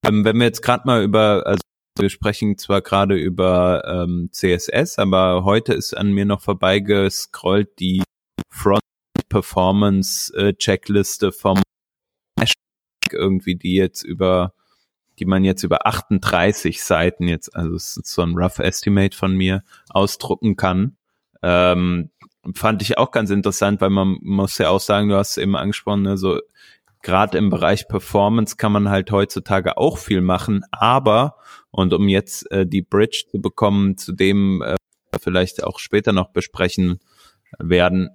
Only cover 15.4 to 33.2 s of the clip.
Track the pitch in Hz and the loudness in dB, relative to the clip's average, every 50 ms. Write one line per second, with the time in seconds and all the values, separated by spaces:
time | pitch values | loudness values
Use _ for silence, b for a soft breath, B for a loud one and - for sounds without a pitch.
15.4 | 95 95 92 - - 92 - - - 107 110 - - _ 107 92 - - - 87 | 2 2 0 0 0 -2 -2 0 0 0 -2 -2 -2 _ -2 -2 0 0 0 2
16.4 | 85 101 104 - - 80 78 - - - 95 82 85 92 - _ 90 87 85 80 | 2 2 0 0 -2 -4 -4 -4 -2 -2 0 2 2 0 0 _ -2 -2 -2 -4
17.4 | - - _ 82 85 80 85 87 - - - 85 - - - - 87 85 85 87 | -6 -12 _ -6 -6 -4 -6 -6 -8 -10 -14 -14 -12 -8 -4 -2 -2 0 0 0
18.4 | 87 90 - - - 92 - - - 107 101 101 95 98 - - - 95 95 95 | 0 -2 -2 -2 -2 -2 -2 -2 -2 0 2 2 2 0 0 -2 -2 0 0 2
19.4 | 95 95 95 98 b b b b b b - 98 98 101 - - - - - - | 2 0 0 -2 b b b b b b 0 0 0 0 -2 -8 -4 -4 -4 0
20.4 | - 110 98 - - 92 92 92 101 135 - _ _ _ _ _ _ _ _ _ | 0 0 0 2 0 0 2 2 0 -2 -4 _ _ _ _ _ _ _ _ _
21.4 | - 87 87 90 90 90 90 90 90 90 87 87 82 80 _ _ - _ _ _ | -2 2 2 4 4 4 4 2 0 0 0 -2 -4 -8 _ _ -20 _ _ _
22.4 | _ - 92 - - 110 110 95 104 101 - - 123 - - 117 107 95 101 101 | _ -14 -10 -2 0 0 0 0 -2 -2 0 0 0 0 0 -2 -2 0 0 0
23.4 | 95 101 95 - 98 101 104 98 95 95 98 98 95 95 92 - - - 98 98 | 0 -2 -2 0 0 0 0 0 0 0 2 2 2 0 -2 -2 -4 -2 0 0
24.4 | 98 95 - - - 78 92 98 - - 104 101 104 104 101 98 101 - - - | 0 -2 0 0 0 2 2 0 0 0 0 0 2 2 2 2 0 0 -4 -4
25.4 | - 98 98 67 71 101 104 - - 101 104 101 98 98 98 95 95 95 80 - | -2 -2 -2 0 -2 -4 -6 -4 -4 -4 -2 0 0 0 -2 0 0 0 -2 -2
26.4 | - _ b b b b b b b b b _ - - 92 95 107 98 92 80 | -4 _ b b b b b b b b b _ -4 0 2 2 2 2 2 0
27.4 | 104 98 90 - - 80 101 98 - - - 95 - - - 104 101 104 113 117 | 2 2 0 2 2 0 0 0 -2 -6 -6 -8 -6 0 0 2 2 4 2 0
28.4 | 110 - - - - 107 104 104 101 101 101 95 92 - 104 98 101 - - 98 | 0 -2 -4 -4 -2 0 0 0 0 0 0 -2 -2 0 0 0 0 0 -4 -10
29.4 | - - 101 95 87 92 - - - 147 - - - - 104 92 90 92 90 87 | -4 -2 -2 0 0 -2 -2 0 0 0 0 -4 -4 -2 0 0 2 2 0 0
30.4 | - - 104 98 - _ - - 107 113 123 139 135 110 104 113 131 151 - B | 0 -2 -2 -4 -4 _ -4 0 2 2 2 2 2 4 2 4 2 0 -4 B
31.4 | B B B B B B - - 92 90 95 85 101 98 95 98 101 - - - | B B B B B B -2 0 0 2 2 2 2 2 2 0 -2 -4 -14 -14
32.4 | - - - 98 95 87 78 98 87 _ - 98 107 107 - - | -12 -6 -2 -2 -2 0 -2 -4 -4 _ 2 2 2 2 0 -10